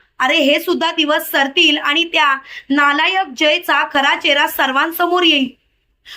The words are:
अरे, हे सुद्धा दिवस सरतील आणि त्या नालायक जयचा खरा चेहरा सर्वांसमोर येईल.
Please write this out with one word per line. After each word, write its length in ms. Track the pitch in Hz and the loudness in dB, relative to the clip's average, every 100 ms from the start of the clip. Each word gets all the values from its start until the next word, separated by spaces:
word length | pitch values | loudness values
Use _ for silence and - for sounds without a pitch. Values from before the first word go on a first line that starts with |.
| _ - | _ -4
अरे, 180 | 262 320 | 0 2
हे 240 | 277 320 | 2 0
सुद्धा 300 | 349 277 330 | 0 -2 -2
दिवस 400 | 339 294 320 320 | -2 0 -2 -2
सरतील 480 | 311 277 349 320 294 | -2 0 2 2 2
आणि 260 | - 302 | -2 -2
त्या 340 | 339 330 294 269 - - - | -2 0 0 -2 -6 -18 -4
नालायक 560 | 277 285 294 339 381 311 240 | 0 2 2 0 -2 -4 0
जयचा 520 | 302 349 349 294 302 | 0 0 0 -2 0
खरा 220 | 285 277 330 | 0 0 0
चेहरा 300 | 330 285 311 | 0 0 0
सर्वांसमोर 760 | - 277 262 320 330 349 359 | 0 -2 0 -2 -2 0 2
येईल. 260 | 339 294 254 - _ _ _ _ - | 2 2 -2 -6 _ _ _ _ -20